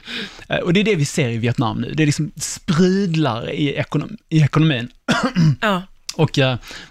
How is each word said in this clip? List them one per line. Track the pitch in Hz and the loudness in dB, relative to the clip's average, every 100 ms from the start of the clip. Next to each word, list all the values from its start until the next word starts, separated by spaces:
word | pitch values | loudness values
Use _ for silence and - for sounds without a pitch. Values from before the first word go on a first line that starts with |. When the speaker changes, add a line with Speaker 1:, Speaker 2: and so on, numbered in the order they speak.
| - 240 208 - - | -12 -12 -12 -14 -6
Speaker 1:
Eh, | 151 | -2
och | - | 2
det | 180 | 2
är | |
det | 214 190 | 2 0
vi | 143 | 0
ser | - 127 | 0 -2
i | 117 | 0
Vietnam | 117 117 113 113 | -2 0 -2 -2
nu. | 117 | -4
Det | 147 | 0
är | 151 | 2
liksom | 143 151 - | 2 -4 -8
sprudlar | - - - 156 185 190 202 160 147 110 147 | -10 -6 -2 2 4 2 0 0 0 -2 -6
i | 143 147 | -2 -2
ekonom-, | - - 151 - - _ | -2 -4 -4 -6 -12 _
i | 156 | 2
ekonomin. | 143 151 156 127 120 - - - 262 | 4 4 2 0 -6 -8 -4 -2 0
<clears throat> | 190 160 135 | 2 2 2
Speaker 2:
Ja. | 220 185 190 - - - | 0 -2 -6 -16 -10 -2
Speaker 1:
Och, | 156 - | 0 2
eh, | 131 123 - - - | 0 0 -8 -18 -14